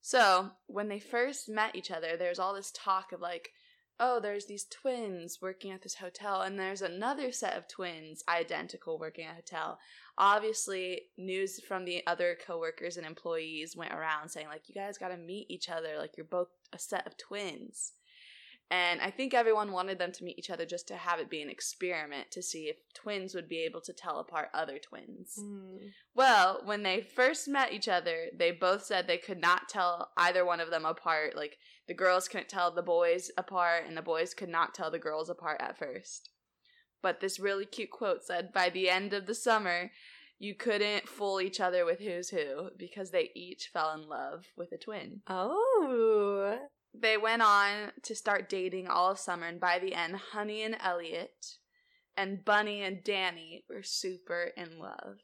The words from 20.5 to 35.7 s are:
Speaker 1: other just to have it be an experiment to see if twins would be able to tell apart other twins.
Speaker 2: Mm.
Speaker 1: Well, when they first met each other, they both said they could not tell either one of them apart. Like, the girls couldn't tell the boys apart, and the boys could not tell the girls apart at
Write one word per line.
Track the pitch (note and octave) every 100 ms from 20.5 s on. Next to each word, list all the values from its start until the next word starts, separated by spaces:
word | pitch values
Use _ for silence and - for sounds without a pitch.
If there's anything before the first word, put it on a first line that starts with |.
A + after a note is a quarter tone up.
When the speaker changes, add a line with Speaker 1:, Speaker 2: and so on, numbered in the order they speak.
Speaker 1:
other | E3+
just | E3 F3 -
to | F#3+
have | F3 E3
it | D3+
be | D#3+
an | D3
experiment | - - - F3+ E3+ D3 C#3+ -
to | -
see | F3+ E3 D#3
if | D#3+ _
twins | - A3 G3+ F#3+
would | F#3 -
be | E3
able | D#3+ E3
to | E3
tell | E3 F3+ D#3
apart | E3 E3 D3
other | - D#3+ C3+
twins. | - - - - F#3 -
Speaker 2:
Mm. | G#3 G3+ F#3+ F#3+ G3+ - _
Speaker 1:
Well, | - C4 A3 F#3 -
when | G3 G#3
they | G3+ F#3+
first | - - B3+ D#4 -
met | C#4 C4
each | G#3 A3
other, | F3+ E3+ E3 E3
they | - F3
both | E3+ F#3 G3
said | - G3 F3+
they | F3
could | - F#3
not | E3+ F3+ -
tell | G#3 F3 F3 - -
either | F3 F#3 F3+
one | E3+
of | E3
them | E3 D#3+
apart. | E3 E3+ D#3+ D#3 -
Like, | D3 - - - -
the | F3
girls | F#3 F3+ F#3
couldn't | G3+ -
tell | G3 F3
the | E3+
boys | E3+ E3+ E3+ F3 - -
apart, | F3+ F#3+ F3 E3+ D#3
and | D#3+
the |
boys | D#3+ D#3+ F3 -
could | F#3
not | E3 E3 -
tell | D#3+
the | D3+
girls | D#3 D#3 D#3+
apart | F3 E3+ D3+
at | -